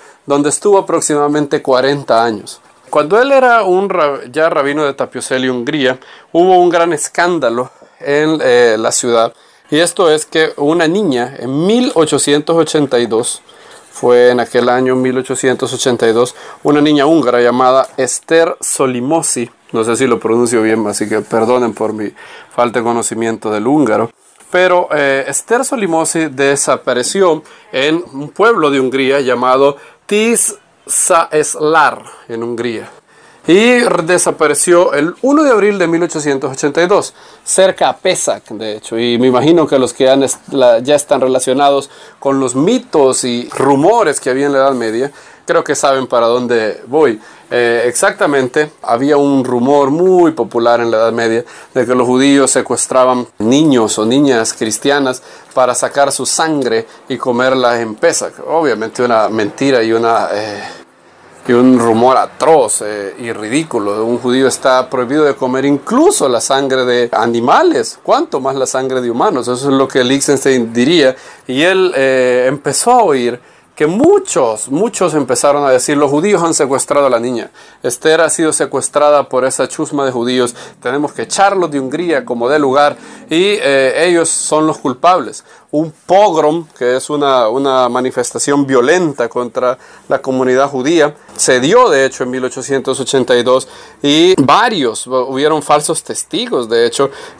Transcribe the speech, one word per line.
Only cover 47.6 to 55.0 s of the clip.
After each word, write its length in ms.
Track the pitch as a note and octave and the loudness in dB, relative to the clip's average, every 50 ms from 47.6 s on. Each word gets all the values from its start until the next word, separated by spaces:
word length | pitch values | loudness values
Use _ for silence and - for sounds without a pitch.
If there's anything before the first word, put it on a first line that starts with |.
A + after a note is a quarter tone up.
| B2 A#2 A#2 A#2 A#2 | 0 0 0 0 0
exactamente, 840 | B2 A#2+ - G3 G3+ G3+ - G#3 D#3+ C#3+ C3+ C3 B2 - D3+ D3+ D3+ - - | -2 -2 0 -2 -2 0 0 -2 0 0 0 -2 -2 -2 -2 -2 -4 -6 -10
había 340 | - - A#2 A#2+ C3+ C#3+ D3 | -4 -2 -2 0 2 2 2
un 260 | C#3+ C#3+ C#3+ C#3 C3+ | 2 2 2 0 0
rumor 460 | B2 B2 B2 A#2+ A#2+ C#3 D3 C#3+ C#3 C3+ | 0 0 -2 -2 0 2 2 2 2 2
muy 420 | C#3+ E3 F3+ F#3+ F#3 F3+ F3 D#3+ | 0 0 2 2 4 4 4 4
popular 480 | - - A2+ G2+ - A#2+ A#2 A#2+ A#2+ A#2 | 2 -2 -4 -2 -2 0 2 2 2 2
en 100 | A#2 A#2 | 0 0
la 80 | A2+ A2 | 0 2
Edad 140 | A2+ A2+ | 0 0
Media 340 | A2+ A#2 A#2 A2+ A2+ A#2 A#2+ - - - - - | 0 0 -2 0 -2 -2 -4 -8 -16 -20 -16 -6
de 140 | - C3 B2 | -2 -2 0
que 80 | A#2 B2+ | 0 0
los 120 | B2 A#2+ | 0 2
judíos 440 | A#2+ B2+ B2+ C3+ C#3 C#3 C#3 C3+ B2 | 2 2 2 4 4 4 4 4 2
secuestraban 760 | - C3+ A2 - A#2+ - - - B2+ B2+ B2+ B2+ B2+ B2 A#2+ - _ - | 0 -2 -2 -2 -4 -4 -4 0 2 2 2 2 2 -2 -4 -10 _ -4
niños 600 | G#2 A2+ B2+ C#3+ D#3+ D#3 C3+ A#2+ A2 G#2 - A2 | 0 2 2 4 4 4 4 2 2 0 0 -2
o 60 | G#2+ | -2
niñas 480 | A2+ B2 C#3+ D3 C#3 B2 A2+ A2+ - | 0 2 2 2 2 2 0 0 -2
cristianas 720 | - - A#2+ A2 G#2+ - - C#3 C#3 C#3+ | -4 -6 -6 -6 -6 -4 -2 0 0 0